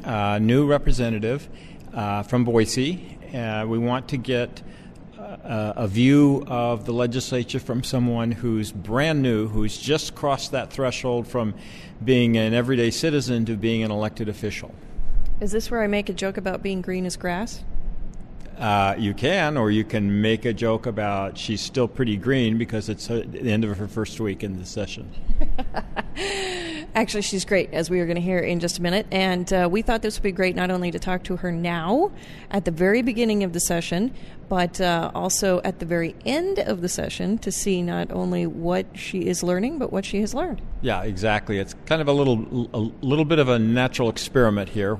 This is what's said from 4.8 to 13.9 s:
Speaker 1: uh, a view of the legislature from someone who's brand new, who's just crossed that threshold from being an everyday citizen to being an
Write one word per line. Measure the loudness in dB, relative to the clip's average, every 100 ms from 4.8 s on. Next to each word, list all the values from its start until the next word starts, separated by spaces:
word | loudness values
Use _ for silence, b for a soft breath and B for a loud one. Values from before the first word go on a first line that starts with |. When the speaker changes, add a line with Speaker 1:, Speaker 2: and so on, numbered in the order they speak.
| B B -18 -16
Speaker 1:
uh, | -14 -12 -6 -4 -4 -2
a | 0
view | 4 6 8 8 4 0
of | -2 0 -2 -2
the |
legislature | -2 0 -2 -2 -2 -2 -4
from | -4 -4
someone | -2 0 2 0 -2
who's | -2 -2 -2 -2
brand | -6 -4 0 2 2
new, | 2 2 0
who's | 2 0 0
just | 0 0 -2 -4
crossed | -2 0 -2
that | -6 -4
threshold | -2 -2 -2 -2 -2 -2
from | -2 -2 -4 B B B -4
being | 2 4 6 4
an | 4
everyday | 2 2 2 2
citizen | 2 2 2 2 0
to | 0 0
being | 0 0
an | 0